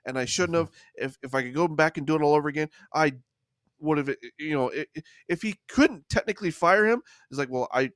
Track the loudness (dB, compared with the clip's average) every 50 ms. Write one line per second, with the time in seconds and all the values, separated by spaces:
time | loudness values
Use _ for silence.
0 | -12 -8 -4 -4 -4 -2 0 0 0 0 0 0 -2 -2 _ -18 -20 _ _ -8
1 | -8 -8 -8 _ -8 -4 -2 -2 -2 -2 0 0 0 2 2 2 2 2 0 -2
2 | -2 0 0 2 4 4 4 4 2 0 -2 -4 -4 -6 _ -14 -14 _ 0 0
3 | 0 0 0 -4 -12 _ _ _ _ _ _ _ _ _ _ _ -2 -2 0 0
4 | 0 -2 -6 -8 -10 -16 -14 -12 -6 -4 -2 -2 -2 -2 -2 -6 -8 -8 -12 -16
5 | -16 _ -20 -14 _ -6 -6 -4 -4 -6 -8 -8 _ -2 2 4 4 4 2 -2
6 | -10 -4 -2 -2 -2 -2 -4 -4 -4 -6 -2 0 4 4 4 6 4 4 2 0
7 | -4 _ -20 _ _ _ -6 -6 -4 -2 -2 -2 -2 0 0 0 0 0 -4